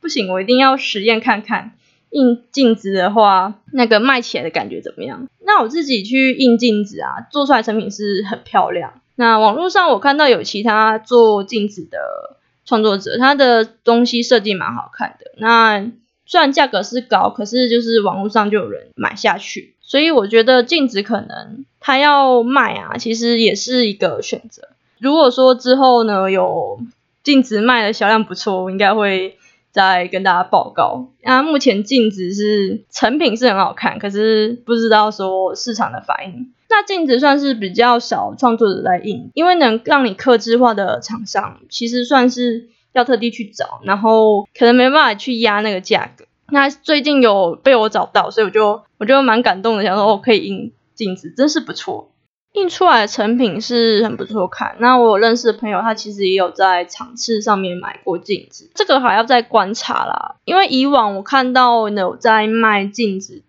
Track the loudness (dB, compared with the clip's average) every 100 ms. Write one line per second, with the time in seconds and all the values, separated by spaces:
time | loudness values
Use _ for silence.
0 | -8 -6 -4 -4 0 4 4 2 -4 -2
1 | -2 0 0 -2 -4 -8 -8 _ _ _
2 | -8 0 2 0 _ 0 2 2 -2 -2
3 | 0 4 4 4 0 -8 -8 -2 2 2
4 | 2 0 -2 -8 -6 -6 -8 -10 -14 -14
5 | -14 -12 -18 _ 0 0 0 -4 -2 -4
6 | -2 0 0 2 2 4 2 0 -4 -8
7 | -10 -10 -8 -4 0 0 0 -4 -6 -8
8 | -4 -4 -6 -10 -2 -2 0 -4 -10 _
9 | _ -2 2 4 2 2 -2 0 0 2
10 | 0 2 2 2 0 -4 0 2 2 0
11 | 2 4 4 2 -2 -4 -6 -8 -14 -10
12 | -10 -12 -16 _ _ _ -4 0 0 -2
13 | -4 0 2 4 4 4 0 _ 0 2
14 | 2 0 2 0 0 -4 -6 -8 -12 -10
15 | -12 _ -20 -6 2 4 4 0 -6 -14
16 | _ _ -2 0 2 2 0 0 -4 -6
17 | -2 0 0 -4 -4 -2 0 0 0 0
18 | 0 -2 -2 -2 0 -2 -4 -12 -14 -8
19 | -8 -2 -2 -2 -8 -14 -16 _ -2 0
20 | 2 2 2 2 4 4 2 0 0 -2
21 | -4 -6 -6 -14 -16 -20 -20 _ -2 2
22 | 4 4 4 2 2 0 0 -4 -10 -8
23 | -6 -2 0 2 2 0 -2 0 0 -2
24 | -4 -4 -8 -10 -12 -20 -20 _ _ -6
25 | 0 4 4 4 4 4 2 4 4 4
26 | 2 0 0 0 0 -2 -6 -10 -14 _
27 | _ _ 2 2 2 -2 0 0 0 0
28 | 2 2 0 -6 -4 -4 -4 0 0 2
29 | 0 -2 -6 _ _ _ _ 0 2 2
30 | 0 -2 0 0 2 0 0 -2 -2 -2
31 | -12 _ 0 0 2 2 2 0 0 2
32 | 0 -2 -8 -4 -2 0 -2 -6 _ -2
33 | -2 0 -2 0 0 2 -2 -2 -6 -6
34 | -8 -2 0 2 0 -4 -4 -2 2 2
35 | 2 -2 -4 -2 -4 -6 -8 -6 -6 -6
36 | -6 -8 -8 -14 -16 _ -2 0 0 -4
37 | 0 2 2 2 0 -4 -4 0 2 2
38 | -2 -6 -6 -2 0 2 0 0 -2 -2
39 | -4 -10 -8 -2 2 2 2 0 0 0
40 | 0 -2 2 2 2 2 2 2 -2 -4
41 | -8 -12 -6 -6 -6 -14 _ -10 -6 -4
42 | 0 2 2 0 -4 -4 -10 _ _ -2
43 | 0 0 -2 -6 -14 -10 -12 -8 -4 0
44 | 2 4 4 2 -2 2 4 6 4 4
45 | 2 0 -6 -2 0 0 -2 -4 -2 -2
46 | -2 _ _ _ -2 0 0 -2 -2 0
47 | 2 4 4 4 0 0 2 4 2 -2
48 | -2 -2 0 0 0 2 0 0 _ -8
49 | 0 2 4 2 0 -2 -2 -2 -2 0
50 | 0 0 2 0 0 -10 -12 _ _ -10
51 | -8 -8 -10 -2 0 0 -6 -12 -10 -12
52 | -14 _ _ _ _ -4 -4 0 2 4
53 | 0 -2 -2 0 0 -2 -4 0 2 2
54 | 0 -4 -8 -4 -4 -6 -10 -2 2 4
55 | 4 4 2 2 -2 -2 -4 -4 -4 -6
56 | -10 -4 -2 0 -2 0 0 0 -4 -12
57 | -18 -10 -6 -4 0 -2 -2 -8 -12 -10
58 | -8 -6 -6 -8 -8 -20 _ -6 0 2
59 | 2 0 2 0 2 0 0 -6 -6 -4
60 | -4 -6 -10 -14 -2 0 2 0 2 2
61 | 0 -4 -2 -2 2 2 4 2 0 -2
62 | -4 -2 2 2 2 0 2 0 -2 -4
63 | -4 -4 -12 -20